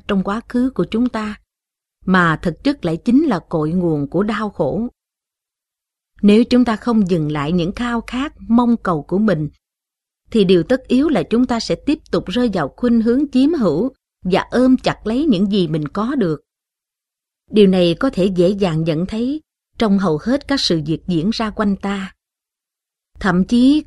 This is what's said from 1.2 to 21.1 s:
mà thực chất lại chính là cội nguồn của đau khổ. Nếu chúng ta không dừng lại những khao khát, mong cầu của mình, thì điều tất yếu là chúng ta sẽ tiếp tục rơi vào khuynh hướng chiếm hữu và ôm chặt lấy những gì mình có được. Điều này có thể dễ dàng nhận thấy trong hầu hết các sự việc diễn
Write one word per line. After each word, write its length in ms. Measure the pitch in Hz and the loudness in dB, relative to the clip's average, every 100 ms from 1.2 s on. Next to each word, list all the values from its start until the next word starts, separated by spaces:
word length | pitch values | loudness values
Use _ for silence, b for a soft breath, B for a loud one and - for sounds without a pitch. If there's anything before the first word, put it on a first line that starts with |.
| 214 208 _ _ _ _ _ _ - | -8 -12 _ _ _ _ _ _ 0
mà 340 | 185 170 156 | 2 2 0
thực 220 | 185 156 | -2 -4
chất 220 | 277 285 175 | -4 -2 -4
lại 120 | 165 | -4
chính 260 | - 247 | 2 2
là 160 | 320 185 - | 2 -2 -4
cội 220 | 165 156 | -4 -2
nguồn 380 | 180 175 151 143 | -2 0 -2 -2
của 140 | 165 | -2
đau 260 | 208 208 214 | -2 -2 -6
khổ. 380 | - 147 190 240 _ _ _ _ _ _ _ _ _ _ _ _ - | -4 -4 -2 -6 _ _ _ _ _ _ _ _ _ _ _ _ -2
Nếu 220 | 202 208 | 2 4
chúng 220 | 240 247 240 | 4 2 2
ta 100 | 214 | -2
không 340 | - 226 185 | -2 0 0
dừng 220 | 175 151 | 0 -2
lại 200 | 151 143 | -4 -2
những 200 | 180 165 | -2 -2
khao 300 | 202 240 233 | -4 -6 -6
khát, 320 | 226 247 277 - | -6 -8 -8 -10
mong 380 | 196 226 240 233 | -2 2 2 0
cầu 260 | 196 160 | 0 -4
của 140 | 139 180 | -2 -2
mình, 320 | 220 160 151 _ _ _ _ _ _ _ _ | 0 0 -4 _ _ _ _ _ _ _ _
thì 120 | 226 | 0
điều 200 | 190 185 | 4 4
tất 240 | 160 254 - | 4 -2 0
yếu 220 | 254 311 | 0 2
là 140 | 240 | 0
chúng 220 | 151 226 254 | 0 0 0
ta 140 | 233 | -2
sẽ 160 | - 170 | -4 -4
tiếp 240 | - 311 - | -2 -4 -2
tục 140 | 180 - | -4 -2
rơi 220 | 240 247 | -2 -2
vào 200 | 190 139 - | 0 -4 -2
khuynh 240 | 247 233 | 0 2
hướng 300 | 220 247 302 | 2 0 0
chiếm 220 | 254 277 | 2 2
hữu 380 | 339 202 147 254 - _ _ | 2 0 0 -2 -6 _ _
và 240 | 185 175 - | -2 -2 0
ôm 260 | 226 254 262 | 2 4 4
chặt 300 | - - 208 | 0 -4 -4
lấy 180 | 240 320 | -2 0
những 260 | 185 202 | 0 2
gì 160 | 202 170 | 0 0
mình 200 | 160 147 | -2 -4
có 280 | - 226 294 | -6 -4 -2
được. 260 | 185 147 _ _ _ _ _ _ _ _ _ _ - | -2 -2 _ _ _ _ _ _ _ _ _ _ -2
Điều 160 | 220 196 | 4 4
này 280 | 185 175 165 | 6 2 2
có 100 | 269 | -2
thể 160 | 262 190 | 0 -2
dễ 240 | 180 175 | 2 0
dàng 340 | 208 190 156 | 2 -2 -2
nhận 220 | 165 156 185 | -2 -2 -4
thấy 360 | 220 247 302 _ _ _ - | -4 -4 -6 _ _ _ -4
trong 220 | 226 196 | 0 2
hầu 200 | 190 151 | 0 -2
hết 240 | 220 277 - | -2 -4 -2
các 120 | 277 | -4
sự 220 | - 170 147 | 0 -2 -2
việc 160 | 160 | -6
diễn 220 | - | -2